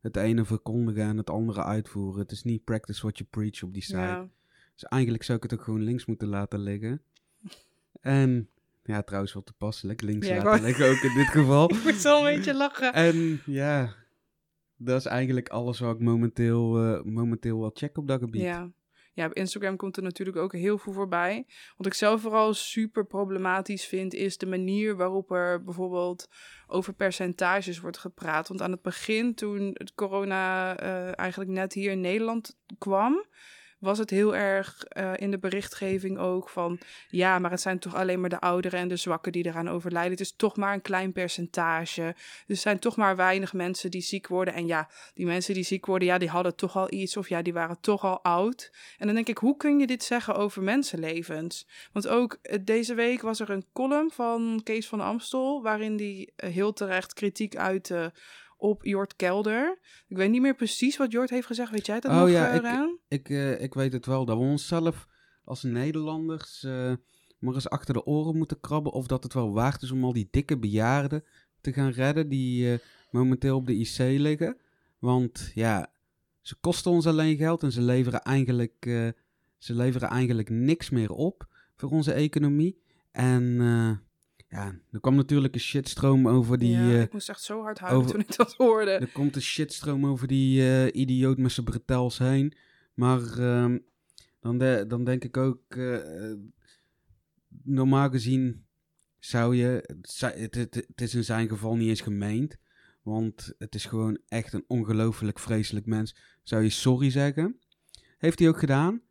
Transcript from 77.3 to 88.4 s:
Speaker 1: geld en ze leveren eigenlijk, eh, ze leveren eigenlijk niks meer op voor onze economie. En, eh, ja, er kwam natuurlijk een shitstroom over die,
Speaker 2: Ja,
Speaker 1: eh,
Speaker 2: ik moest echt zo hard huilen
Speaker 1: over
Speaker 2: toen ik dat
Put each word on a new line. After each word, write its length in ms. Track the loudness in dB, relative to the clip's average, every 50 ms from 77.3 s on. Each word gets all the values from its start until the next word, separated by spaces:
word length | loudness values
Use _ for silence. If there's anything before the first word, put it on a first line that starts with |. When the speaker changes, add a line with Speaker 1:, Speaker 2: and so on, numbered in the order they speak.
| 2
Speaker 1:
geld 260 | 2 2 0 0 0 0
en 100 | -2 0
ze 80 | 2
leveren 420 | 2 4 4 4 2 2 0 -4 -2
eigenlijk, 640 | 0 2 2 2 2 2 0 0 -2 _ _ -6
eh, 220 | -4 -2 -2 -2 -2 -4 _ _ _ _ _ _ _ _ _
ze 160 | -10 -4 -2
leveren 340 | 0 2 2 0 0 -2 -2
eigenlijk 400 | 0 0 2 2 2 0 0 0
niks 400 | 0 2 4 2 2 2 0 -2
meer 200 | 0 0 0 0 -2
op 340 | -2 -2 -2 -2 _ -18 -20 _ _ _ _ _
voor 140 | _ -6 0
onze 220 | 0 2 2 2 2
economie. 680 | 2 0 0 2 2 2 4 4 4 2 2 0 _ _ _ _ _ _ _ _
En, 440 | 0 2 4 4 4 4 2 2 4
eh, 300 | 4 4 4 4 2 2 0 -2 -6 _ _ _ _ _ _ _ _ _ -10 -10
ja, 160 | -8 -8 -10 -12 _ _
er 100 | -12 -2
kwam 140 | 2 4 6
natuurlijk 400 | 6 6 6 4 4 4 2 0
een 60 | -2
shitstroom 680 | -6 -2 -2 -4 -4 -4 -4 2 4 6 6 8 8 8
over 300 | 6 6 6 6 4 4
die, 120 | 4 4 4
Speaker 2:
Ja, 20 | 6 6 6 6
Speaker 1:
eh, 80 | 6
Speaker 2:
ik 120 | 4 2 -2
moest 160 | -8 -10 -10
echt 140 | -12 -12 -10
zo 200 | -8 -8 -6 -6
hard 160 | -8 -8 -8
huilen 220 | -2 2 4 4
Speaker 1:
over 120 | 4 4 2
Speaker 2:
toen 80 | -2 -2 -2
ik 80 | 4
dat 180 | 2